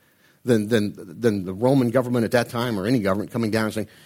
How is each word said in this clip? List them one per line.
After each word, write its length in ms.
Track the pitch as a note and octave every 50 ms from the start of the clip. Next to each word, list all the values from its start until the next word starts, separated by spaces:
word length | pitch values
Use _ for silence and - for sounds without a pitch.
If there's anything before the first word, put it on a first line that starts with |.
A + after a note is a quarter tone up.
| _ _ _ _ _ _ _ _ -
than, 220 | A#2+ A#2+ A2 G#2 G#2
than, 260 | A#2+ A2+ G#2 G2+ E2 -
than 480 | E2+ F#2 D#2 D#2 A2 A#2+ G#2 G2+ F2+
the 80 | F2+ F#2
Roman 360 | F#2+ A#2 B2+ C#3 C#3 B2 A#2+
government 360 | A2 C3 B2 B2 B2 B2 A2+
at 60 | G2
that 180 | - A#2+ A#2 -
time 280 | - A#2+ A#2 B2+ A2+ F#2+
or 80 | F#2
any 140 | G#2+ C3 B2
government 320 | G2 G2 F#2+ G#2 G2 -
coming 200 | - A#2+ A#2 G#2+
down 140 | G#2 A2 A2
and 80 | G#2+ G2+
saying, 140 | A2+ G#2 - - - -